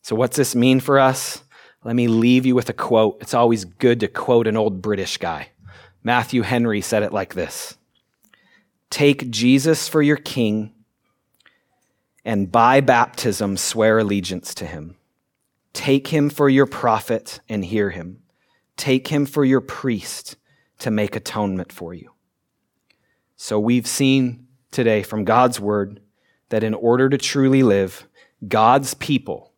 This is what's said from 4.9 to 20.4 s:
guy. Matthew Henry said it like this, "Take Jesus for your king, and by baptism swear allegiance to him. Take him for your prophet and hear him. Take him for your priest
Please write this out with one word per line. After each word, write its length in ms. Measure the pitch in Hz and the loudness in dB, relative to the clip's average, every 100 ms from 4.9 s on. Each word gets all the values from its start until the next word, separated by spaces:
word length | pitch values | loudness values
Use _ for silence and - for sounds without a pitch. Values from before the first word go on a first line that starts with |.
| 101 92 - | -4 -6 -6
guy. 320 | 85 76 - _ - - - _ | -8 -8 -14 _ -20 -20 -20 _
Matthew 380 | 117 123 117 127 | -2 -2 0 -2
Henry 400 | 101 123 117 104 | 0 0 0 -2
said 200 | - 110 | -2 -2
it 120 | 104 | 0
like 200 | 101 95 | -4 -6
this, 420 | 92 80 - - - _ _ _ _ _ _ _ _ _ _ _ | -8 -8 -10 -16 -18 _ _ _ _ _ _ _ _ _ _ _
"Take 400 | - 143 139 127 | 2 2 2 -4
Jesus 560 | 107 123 135 151 151 - | 0 4 4 4 0 0
for 140 | 156 | 0
your 160 | 147 147 | 2 0
king, 560 | - 135 110 107 110 _ _ _ _ _ _ _ _ _ _ _ _ _ _ _ | -4 -2 0 -2 -6 _ _ _ _ _ _ _ _ _ _ _ _ _ _ _
and 280 | 110 107 95 | -6 -4 0
by 300 | 117 117 135 | 2 4 4
baptism 760 | 135 120 120 - 117 98 101 95 | 4 2 2 -2 -4 -2 -4 -4
swear 400 | - 113 110 110 | -6 2 2 4
allegiance 560 | 104 101 90 90 - - | 2 -2 -4 -10 -10 -14
to 120 | 82 | -12
him. 280 | 80 80 90 _ _ _ _ _ _ _ | -14 -16 -20 _ _ _ _ _ _ _
Take 360 | - - 139 139 | -8 0 0 0
him 200 | 156 147 | -2 -2
for 200 | 143 143 | 2 2
your 180 | 135 135 | 4 2
prophet 720 | - 120 110 - 110 - - _ | 0 0 0 -2 -6 -6 -20 _
and 160 | 107 90 | -8 -4
hear 240 | 107 101 | -2 -2
him. 320 | 90 87 101 _ _ _ _ _ - | -4 -16 -18 _ _ _ _ _ -8
Take 300 | - 131 131 | 0 0 0
him 180 | 151 139 | -2 -2
for 180 | 147 | 0
your 180 | 135 131 | 2 2
priest 720 | 131 - 135 107 - - - - | -2 -8 -6 -6 -8 -14 -16 -20